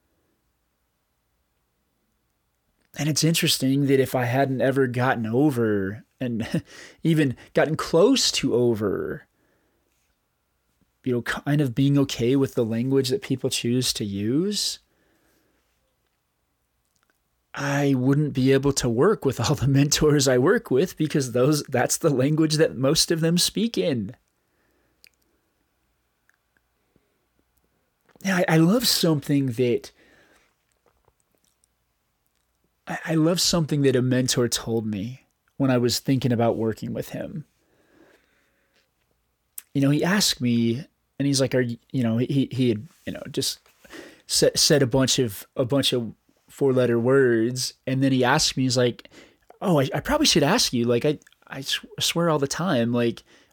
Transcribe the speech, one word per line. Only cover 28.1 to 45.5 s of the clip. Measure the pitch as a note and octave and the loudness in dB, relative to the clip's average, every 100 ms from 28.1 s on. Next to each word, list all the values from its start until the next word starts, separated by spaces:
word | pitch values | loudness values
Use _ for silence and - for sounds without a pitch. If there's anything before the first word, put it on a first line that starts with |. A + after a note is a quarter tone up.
| _ | _
Yeah, | G3 F#3 | -4 -2
I, | - D#3+ | 2 4
I | |
love | E3 A#3+ A#3+ | 4 2 0
something | - F3 D3+ - C#3+ C3+ | 0 2 0 0 0 0
that, | A#2 B2 A2+ - - _ _ _ _ _ _ _ _ _ _ _ _ _ _ _ _ _ _ _ _ _ _ _ _ _ _ _ _ - | 0 0 0 -4 -20 _ _ _ _ _ _ _ _ _ _ _ _ _ _ _ _ _ _ _ _ _ _ _ _ _ _ _ _ -12
I, | E3 - | -10 -2
I | |
love | D#3+ D#3 F3+ | 0 2 2
something | - F3 D3+ D3+ | 0 0 0 2
that | C#3 B2+ | 2 2
a | |
mentor | B2+ B2+ B2+ - A#2+ | 2 0 0 0 -2
told | - - A2+ A2 | -2 -4 -4 -2
me | G#2 A2+ C3 _ _ _ - | -6 -6 -10 _ _ _ -4
when | C3+ | 0
I | B2 | 2
was | A#2+ - | 0 -2
thinking | - C3 B2 | -2 0 0
about | A2+ A#2 G#2 | 2 2 0
working | A2+ G#2 A#2 | -2 -4 -6
with | A2+ - | -8 -8
him. | - - D#3 - _ _ _ _ _ _ _ _ _ _ _ _ _ _ _ _ _ _ _ _ - - | -10 -10 -12 -14 _ _ _ _ _ _ _ _ _ _ _ _ _ _ _ _ _ _ _ _ -20 -8
You | C#3 | 0
know, | C#3 | 2
he | D3 | 2
asked | E3+ G3+ - - | 2 2 0 0
me, | B2 A#2 A#2 A#2 - _ _ - | 0 2 0 -2 -8 _ _ -4
and | C#3 | -2
he's | C3+ | 0
like, | C3 | 0
"Are | C3 | 0
you," | B2 A#2 _ | -2 -4 _
you | C3+ | -2
know, | A#2 A2+ | 0 0
he, | B2+ C#3 A#2+ | 0 0 -2
he | A#2+ B2+ | 0 0
had, | G#2+ - _ - | 0 -6 _ -14
you | |
know, | - - | -12 -10
just | C#3 - - _ _ - - - - - | -6 -6 -8 _ _ -20 -20 -20 -20 -6
sa-, | - C#3 - | 0 2 2
said | - D3 | 2 4
a | C3 | 2
bunch | C3+ B2+ - | 2 2 0
of, | A#2+ G2+ - | -2 -6 -10